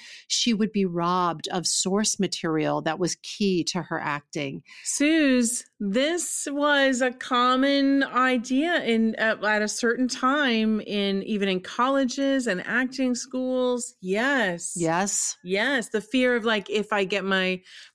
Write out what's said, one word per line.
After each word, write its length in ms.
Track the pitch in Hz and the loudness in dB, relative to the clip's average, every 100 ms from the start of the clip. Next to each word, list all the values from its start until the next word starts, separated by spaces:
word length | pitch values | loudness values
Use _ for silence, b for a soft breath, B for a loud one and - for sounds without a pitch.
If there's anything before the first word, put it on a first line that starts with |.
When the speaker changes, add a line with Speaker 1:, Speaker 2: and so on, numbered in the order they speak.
| B B B | B B B
Speaker 1:
she 240 | - 240 | -2 0
would 180 | 202 214 | 2 0
be 140 | 202 190 | 0 0
robbed 640 | 170 170 185 175 160 - | 0 0 2 2 -2 -4
of 180 | 180 165 | -4 -2
source 540 | - 190 196 220 - | -2 0 0 0 0
material 600 | 180 - 165 156 151 147 | -2 -2 -2 0 0 0
that 160 | 156 160 | -2 -2
was 180 | 170 - | -2 -4
key 440 | - - 202 180 - | -10 -2 0 0 -2
to 160 | - | -6
her 180 | 151 165 | -6 -6
acting. 640 | 151 147 - 156 139 135 B B - | -4 -6 -6 -8 -8 -10 B B -8
Speaker 2:
Suze, 800 | - 294 320 285 254 226 - - - | 0 2 4 4 4 2 -2 -10 -8
this 680 | 202 214 294 349 - - 302 | -2 0 0 -2 -4 -6 -4
was 520 | 285 294 285 269 247 | 0 2 4 4 2
a 100 | 254 | 0
common 920 | 254 - 247 247 262 277 277 277 277 | -2 -2 2 4 4 4 4 4 4
idea 760 | 269 240 254 254 247 262 330 320 | 2 2 2 2 0 0 2 0
in, 320 | 226 226 226 - | 2 2 2 2
at, 280 | 220 208 | 0 0
at 180 | 202 214 | 0 0
a 60 | 208 | 0
certain 400 | - 233 233 254 | 0 0 0 -2
time 720 | - 254 285 240 226 220 214 | 0 0 2 2 2 2 0
in, 420 | - 208 196 196 | -2 -2 0 -2
even 260 | - 208 196 | -2 -2 0
in 100 | 185 | 0
colleges 880 | 185 - 254 277 254 262 277 269 240 | -2 -2 2 2 0 0 0 2 0
and 180 | 180 - | -4 -2
acting 480 | 226 254 262 254 | -2 -2 -2 -2
schools. 800 | 240 - 254 254 254 254 247 233 - | -2 -6 -6 -2 0 0 -2 -6 -8
Yes. 720 | 185 202 262 277 196 170 - 175 | -4 0 2 2 0 -2 -6 -2
Speaker 1:
Yes. 580 | 165 170 196 - - - | 0 2 0 -2 -4 -6
Speaker 2:
Yes. 460 | 180 196 247 269 196 | -4 -2 0 -2 -2
The 100 | 214 | -4
fear 380 | 202 262 254 240 | 0 2 2 2
of, 80 | 220 | 0
like, 240 | 214 196 | -2 -2
if 240 | 214 202 | -4 0
I 120 | 208 190 | 0 0
get 200 | 202 190 | -2 0
my, 340 | 190 185 185 B B B | 0 0 -2 B B B